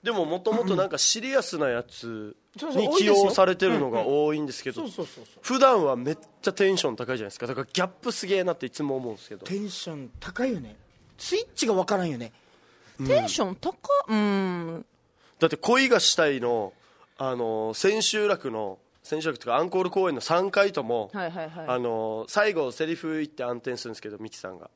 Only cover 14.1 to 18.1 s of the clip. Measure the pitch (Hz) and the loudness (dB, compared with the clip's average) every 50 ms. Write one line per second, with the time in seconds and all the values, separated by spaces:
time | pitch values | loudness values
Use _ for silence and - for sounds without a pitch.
14.1 | 220 214 208 208 202 196 190 185 180 175 170 165 165 165 - _ _ _ _ _ | 2 2 2 2 2 2 0 -2 -4 -4 -6 -8 -8 -10 -12 _ _ _ _ _
15.1 | _ _ _ _ _ _ 160 160 156 - - - 233 262 269 247 247 196 - - | _ _ _ _ _ _ 2 2 2 0 2 4 4 6 6 6 6 6 6 4
16.1 | - - 165 147 143 127 117 120 120 113 104 95 - _ _ _ _ _ - _ | 4 4 4 4 4 2 0 0 0 0 -2 -4 -8 _ _ _ _ _ -20 _
17.1 | _ - 139 131 127 120 120 113 110 110 110 110 110 - - 185 208 220 208 - | _ -6 -4 -4 -2 -2 -2 -2 -2 -2 -2 -2 -2 2 2 2 4 4 0 0